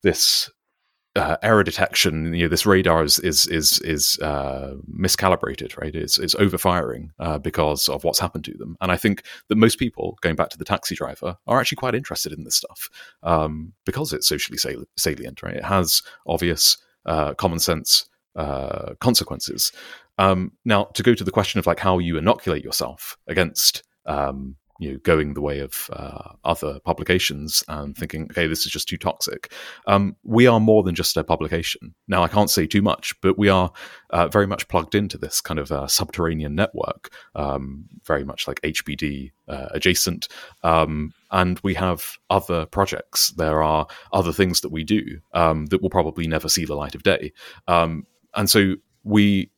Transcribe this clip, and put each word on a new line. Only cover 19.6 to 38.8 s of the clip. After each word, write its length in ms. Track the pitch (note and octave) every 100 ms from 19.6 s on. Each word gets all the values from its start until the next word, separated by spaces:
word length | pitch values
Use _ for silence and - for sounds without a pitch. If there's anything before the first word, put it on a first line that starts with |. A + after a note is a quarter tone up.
| - - - - _ -
Um, 360 | F#2+ F#2 F#2 _
now, 200 | - G#2 -
to 80 | -
go 120 | A#2
to 100 | A#2
the 80 | F#2+
question 260 | G#2+ G2 G#2+
of, 80 | F2
like, 140 | E2+
how 180 | F#2+ F#2
you 200 | E2+ D#2+
inoculate 440 | E2+ B2 - D2+
yourself 560 | - - B1+ - - - -
against, 560 | F2+ E2+ - - - _ _ -
um, 480 | D2 C#2 C2+ C2+ C#2 _ _
you 100 | D2+
know, 60 | C2+
going 300 | - D#2+ D2
the 80 | C#2+
way 160 | C#2+ C#2+
of, 320 | C2+ - -
uh, 400 | - C#2 C#2+ - -
other 380 | - E2+ D2+ C#2+ -
publications 760 | E2+ - F2+ - D2 D2+ - -
and 260 | D#2 C#2+
thinking, 280 | C#2 D#2+ D#2+ D#2+
"Okay, 160 | - E2
this 180 | D#2+
is 80 | -
just 160 | D2+ -
too 80 | F#2
toxic." 560 | - - - - - - - - -
Um, 300 | G2+ G2+ -
we 220 | - A2 B2
are 120 | A#2
more 240 | G#2+ G#2+
than 120 | F#2+
just 240 | E2+ E2+ -
a 40 |
publication. 720 | D#2 E2 D#2+ E2+ D#2+ - - _ -
Now, 140 | F#2
I 60 | F2
can't 200 | G#2 G2+
say 180 | - D#2+
too 140 | G2+
much, 320 | G2+ - - -
but 180 | F#2+ F#2+
we 120 | G#2
are, 220 | F#2+ F2+ - - - _
uh, 200 | E2+ E2+
very 180 | G#2+ G2
much 220 | G2 -
plugged 260 | F2+ D#2+
into 240 | G#2 G2 -
this 240 | - -
kind 180 | - D#2
of, 100 | C#2+
uh, 160 | C#2+ C#2+
subterranean 680 | - E2 - E2 D#2+ D2+
network, 560 | D2 G#2 - - - - - -
um, 560 | - C#2+ C#2 C#2 C#2 - - -
very 180 | C#2+
much 240 | C#2 C#2 -
like 100 | C#2
H 180 | D#2 D#2